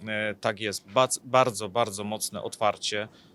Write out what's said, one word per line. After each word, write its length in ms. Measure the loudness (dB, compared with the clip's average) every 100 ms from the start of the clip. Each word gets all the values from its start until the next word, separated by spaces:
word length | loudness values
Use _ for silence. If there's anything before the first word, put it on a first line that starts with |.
| -6 -4 -4
y, 20 | -2
tak 200 | -4 -2
jest. 260 | -4 -6 0
Bac-, 320 | 2 4 2
bardzo, 440 | 2 4 4 2 -4
bardzo 360 | 0 0 -2
mocne 380 | -6 -4 -6 -6
otwarcie 680 | -8 0 0 2 -4 -4 -6 -12 _